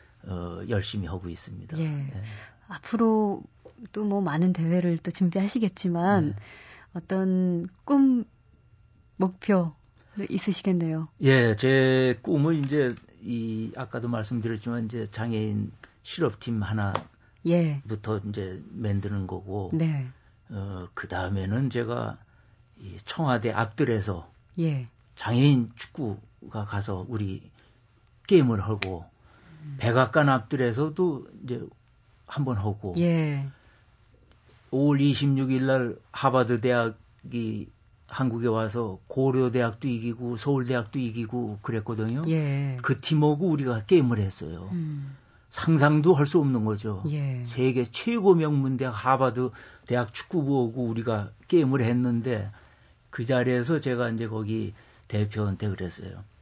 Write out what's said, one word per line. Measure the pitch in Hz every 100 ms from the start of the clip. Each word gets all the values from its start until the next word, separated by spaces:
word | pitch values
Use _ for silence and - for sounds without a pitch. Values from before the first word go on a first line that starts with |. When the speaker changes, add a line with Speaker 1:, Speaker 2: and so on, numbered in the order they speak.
| _ _
Speaker 1:
어, | 95 90 87 87 101
열심히 | 104 98 107 82
하고 | 90 90
있습니다. | 85 - 95 - 160
Speaker 2:
예. |
Speaker 1:
예. | 156 147 135 107 107 104 - - -
Speaker 2:
앞으로 | 180 - 226 226 220 208 - - _ - - 226
또 | 208 208
뭐 | 202
많은 | 175 151 185
대회를 | 175 165 180 175 165
또 | 175
준비하시겠지만 | - 180 190 202 247 208 - 180 170 180 202 151
Speaker 1:
네. | 101 - - - - -
Speaker 2:
어떤 | 175 - 190 190 185 180 170 185 -
꿈, | - 277 269 247 - _ _ _ _ _ _ _ _ -
목표 | 185 185 - 190 165 - _ _ _ 208 -
있으시겠네요. | 196 - - 196 180 165 160 156 -
Speaker 1:
예, | 135 131 117 104
제 | 131 135 131 131 127 123
꿈은 | - 156 156 160
이제 | 135 147 127 113 - -
이, | 110 117 113 110 113 -
아까도 | 123 120 117
말씀드렸지만 | 117 104 120 113 110 120 120 113
이제 | 120 107
장애인 | 104 117 110 107 104 104 - - _
실업팀 | - - 139 - - 113
하나부터 | 101 110 101 - - _ _ _ 170
Speaker 2:
예. | 175 165 143 107 107 107 107 104
Speaker 1:
이제 | 101 95 92 -
만드는 | - 107 98 101 101 95
거고, | 92 95 101 90
Speaker 2:
네. | 160 160 143 127 - _ _ -
Speaker 1:
어, | 104 98 95 87
그 | - 95
다음에는 | 90 92 98 95 117 135
제가 | 120 113 120 113 - _ _ _ _ _ -
이 | 98 90
청와대 | - - 147 120 113
앞뜰에서 | 107 113 - 127 110 104 87 - _ _ 175
Speaker 2:
예. | 165 139 117 _ _ -
Speaker 1:
장애인 | 113 120 143 131 110 -
축구가 | - - 120 104 - _ - 110 107
가서 | 104 104 95 131
우리 | 110 98 90 - _ _ _ _ _ _ _ -
게임을 | 185 127 107
하고, | 95 104 95 87 85 _ _ _ - -
Speaker 2:
음. | 151 135
Speaker 1:
백악관 | 113 123 127 156 143
앞뜰에서도 | 131 - 135 123 113 156 160 180 135 - 104
이제 | 120 110 - - _ _ _ _ -
한번 | 143 131 110
하고, | 104 101 101 123
Speaker 2:
예. | 170 165 156 139 139 - _ _ _ _ _ _ _ _ _ _ _
Speaker 1:
오월 | 135 147 139
이십육 | 143 117 139 135 131
일 | 131 135
날 | 135 117 - _
하버드 | - 131 127 117 120
대학이 | 123 123 113 110 _ _ - 120 110 107 - _ _ _ _
한국에 | - 131 113 117
와서 | 110 110 120 110 92 -
고려대학도 | 131 135 131 127 123 117 107 135
이기고 | 117 117 117 120 113
서울대학도 | 143 135 120 123 107 143
이기고 | 120 113 110 123 110 104
그랬거든요. | - 113 107 110 110 127 165
Speaker 2:
예. | 160 147 139 139 127
Speaker 1:
그 | 117 127
팀하고 | - 156 151 147 185
우리가 | 147 131 110 107
게임을 | 180 127 107
했어요. | 95 - 78 85 92
Speaker 2:
음. | 175 156 143 139 135 _ _ _
Speaker 1:
상상도 | - - 160 147 151 160
할 | 143 143
수 | 170
없는 | 143 123 107
거죠. | 101 110 95 120
Speaker 2:
예. | 147 139 123 120
Speaker 1:
세계 | 120 131 127 120
최고 | - 233 233 196 170
명문 | 156 143 135 127
대학 | 127
하버드 | 107 127 135 131 113 127 - - - -
대학 | 123 113
축구부하고 | - - 180 139 139 117 123 117
우리가 | 113 117 110 101 - -
게임을 | 175 135 135
했는데 | 117 123 123 117 123 110 101 - - _ _ _ _
그 | - 117
자리에서 | 127 123 123 120 156
제가 | 131 120 120
이제 | 113 113
거기 | 110 107 110 101 - - _ -
대표한테 | 104 104 107 101 92 107
그랬어요. | 92 90 - 95 95 98 _